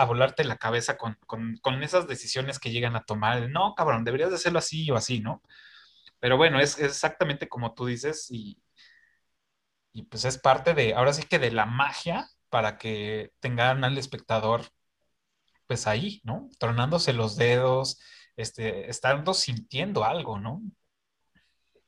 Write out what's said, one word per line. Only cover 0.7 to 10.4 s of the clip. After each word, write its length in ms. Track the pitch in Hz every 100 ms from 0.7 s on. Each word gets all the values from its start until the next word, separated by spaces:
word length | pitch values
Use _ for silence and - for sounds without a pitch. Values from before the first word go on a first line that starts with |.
| 117 - -
con, 200 | 113 107 -
con, 300 | 113 113 110
con 200 | 135 131
esas 260 | 147 180 170
decisiones 500 | 120 - 131 135 131
que 100 | 117
llegan 240 | 117 120 113
a 80 |
tomar, 440 | - 107 107 120 120
"No, 240 | 160 202 190
cabrón, 280 | 156 113
deberías 260 | 117 135 175
de 60 | 180
hacerlo 220 | 175 170
así 300 | - 156 156
o 60 | 117
así", 240 | - 120
¿no? 220 | 113 175 _ - - - - _ - -
Pero 160 | 123 131
bueno, 220 | 160 135
es, 180 | 147 -
es 80 | 143
exactamente 600 | - 156 - 156 143 -
como 260 | 123 113
tú 120 | - 123
dices 420 | 120 143 156 -
y, 280 | 117 104 - _ _ - _ _ _ _ _ _ _ _ _ _
y 120 | 110
pues 200 | - 110
es 140 | 131
parte 360 | 131